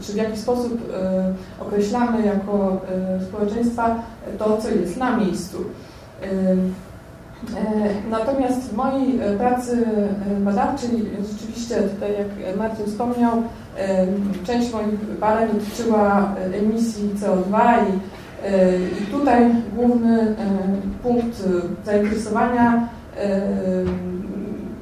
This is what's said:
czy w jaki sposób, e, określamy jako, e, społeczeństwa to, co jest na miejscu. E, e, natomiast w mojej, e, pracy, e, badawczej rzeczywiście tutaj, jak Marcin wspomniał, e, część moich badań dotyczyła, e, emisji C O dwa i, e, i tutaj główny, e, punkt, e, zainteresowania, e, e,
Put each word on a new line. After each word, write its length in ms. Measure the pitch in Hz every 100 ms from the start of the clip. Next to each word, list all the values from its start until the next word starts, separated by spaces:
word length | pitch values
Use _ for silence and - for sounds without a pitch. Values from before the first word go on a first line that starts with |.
czy 100 | -
w 40 | 208
jaki 220 | 220 -
sposób, 540 | - 240 233 226 -
e, 380 | 190 190 185 190 190 - -
określamy 640 | 208 208 202 240 240 226 208
jako, 540 | 196 202 202 190 185 185 185 185 185
e, 40 |
społeczeństwa 800 | 190 214 208 233 240 - 233 233 - - - 202
to, 180 | 214 220
co 120 | 226
jest 260 | 196 180 254
na 200 | 254 208
miejscu. 420 | 185 165 - - - - - - - -
E, 40 | 196
e, 300 | 190 185 185 185 185 - - - - - - - 190 220 214 208 196 220
natomiast 500 | 220 233 277 254 254
w 160 | - 208
mojej, 440 | 269 269 254 226
e, 160 | 202 202
pracy, 480 | 247 247 240 233 226 214 202 202 202 202
e, 40 |
badawczej 500 | 202 220 277 277 240 226 196 202 208
rzeczywiście 440 | - - - - 214
tutaj, 360 | 196 - 208 202 202 - 190
jak 100 | 202
Marcin 300 | 220 - 208
wspomniał, 460 | 214 240 240 240 226 226 - - -
e, 280 | 196 190 190 202 196 175
część 280 | - 240 240
moich 460 | 214 208 208 - -
badań 280 | 208 220 226
dotyczyła, 840 | 208 - - 226 214 202 202 196 190 185
e, 40 | 202
emisji 520 | 214 226 233 208 208 196
C 120 | 190
O 40 | 185
dwa 420 | 185 214 240 226
i, 140 | 196 190 - - - - 202
e, 320 | 190 185 180 185 -
i 40 | 208
tutaj 440 | 285 277 240 240 233 - 202
główny, 440 | 240 240 233 226
e, 140 | 214 214 208 190 185 196 202 -
punkt, 420 | 247 240 233 - 196
e, 400 | 175 170 - 214
zainteresowania, 1000 | 208 208 220 - 220 240 240 240 233 233 - - -
e, 200 | 202 196
e, 40 | 202 196 185 185 180 180 180 180 - 202 208 - - -